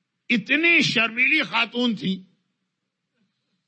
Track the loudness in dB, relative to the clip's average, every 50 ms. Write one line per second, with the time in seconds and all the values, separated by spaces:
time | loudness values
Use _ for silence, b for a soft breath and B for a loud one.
0 | _ _ _ _ _ -4 -2 -2 0 0 0 2 2 4 4 4 2 2 0 0
1 | -2 -2 -2 -2 0 2 2 0 0 0 -2 -2 -2 -2 -2 -2 -2 -2 -2 -2
2 | -2 -4 -4 -4 -8 _ _ _ _ _ _ _ _ _ _ _ _ _ _ _
3 | _ _ _ _ _ _ _ _ _ _ _ _ _